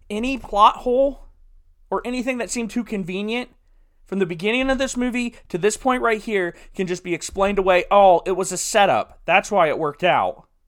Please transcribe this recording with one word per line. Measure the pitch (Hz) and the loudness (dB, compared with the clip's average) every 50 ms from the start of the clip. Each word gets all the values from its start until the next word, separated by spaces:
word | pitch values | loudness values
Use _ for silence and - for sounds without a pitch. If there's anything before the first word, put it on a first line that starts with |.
| _ - | _ -10
any | 208 214 240 262 269 220 | -8 -6 -4 -4 -6 -6
plot | - - 208 202 208 240 - - | -8 -4 2 4 4 4 4 0
hole | - 247 240 262 269 285 269 - - - - _ - - - - _ _ _ _ _ - | -2 0 2 2 2 2 0 -4 -14 -20 -20 _ -20 -20 -20 -20 _ _ _ _ _ -6
or | 190 - - | -6 -4 -4
anything | 240 247 247 220 262 262 240 | -4 -6 -4 -4 -4 -4 -4
that | 202 - | -6 -6
seemed | - 247 226 196 | -6 -6 -6 -4
too | - 240 208 | -4 -6 -6
convenient | - 226 196 180 170 185 196 202 214 233 247 247 - _ _ _ _ _ _ _ _ _ _ _ | -4 -6 -6 -6 -6 -6 -6 -6 -6 -6 -6 -8 -10 _ _ _ _ _ _ _ _ _ _ _
from | - 190 196 | -6 -4 -2
the | 196 | -2
beginning | 165 180 160 190 214 240 254 262 269 | -2 -4 -4 -2 -2 0 0 0 0
of | 269 254 | -2 -2
this | 269 262 - | -2 -4 -4
movie | 247 247 247 220 247 240 233 - - - - | -4 -4 -2 -2 -4 -4 -6 -8 -12 -12 -10
to | - 170 | -4 -2
this | 170 214 214 | -2 -2 -2
point | - - 262 247 254 | -2 -2 -2 0 0
right | 233 233 220 214 | 0 -2 -2 -2
here | - 233 214 196 180 170 - - - - - | -4 -4 -4 -2 -2 -4 -6 -10 -18 -12 -8
can | - 190 | -6 -4
just | 170 180 170 | -4 -6 -6
be | - 180 170 | -6 -6 -8
explained | 156 - - - 196 196 202 202 196 | -6 -8 -6 -4 -2 -2 0 0 2
away. | 190 190 180 180 175 - | 2 4 4 2 4 4
"Oh, | 196 202 196 190 175 165 - | 4 6 8 8 6 4 2
it | 185 | -2
was | 190 180 190 - | -4 -4 -4 -4
a | 185 | -6
setup. | 165 - - - 208 202 180 127 107 - - - - - | -8 -4 0 2 4 4 4 4 2 0 -4 -10 -8 -2
That's | 175 170 202 208 - | 2 2 2 2 2
why | 208 190 165 151 | 2 2 4 2
it | 120 143 | 2 0
worked | 160 147 143 - 180 | -2 -4 -4 -2 0
out." | 175 151 117 95 92 - - - _ _ _ _ | 2 2 2 2 0 -4 -6 -14 _ _ _ _